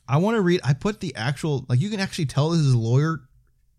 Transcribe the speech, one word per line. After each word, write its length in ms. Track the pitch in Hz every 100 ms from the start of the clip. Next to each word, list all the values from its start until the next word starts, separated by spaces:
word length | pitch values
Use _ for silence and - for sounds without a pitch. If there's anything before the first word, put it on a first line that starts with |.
| -
I 80 | 139
wanna 240 | 202 226
read, 200 | 175 180
I 80 | 123
put 280 | 143 202 208
the 140 | 185
actual, 500 | - 117 135 160 139 127
like, 120 | 123
you 80 | 202
can 100 | 214
actually 260 | 190 - 147
tell 240 | - 156
this 100 | 170
is 140 | 143
lawyer 460 | 123 113 127 156 160 - _ _ _ _